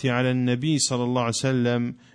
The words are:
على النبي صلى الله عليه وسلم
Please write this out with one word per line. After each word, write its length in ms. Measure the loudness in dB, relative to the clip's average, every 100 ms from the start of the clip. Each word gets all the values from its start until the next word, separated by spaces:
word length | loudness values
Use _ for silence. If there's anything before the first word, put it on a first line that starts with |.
| 0
على 260 | 0 0
النبي 480 | 0 0 0 0 0
صلى 240 | 0 -2
الله 180 | -2 0
عليه 80 | 0
وسلم 640 | 0 0 2 2 0 -2 -6 -18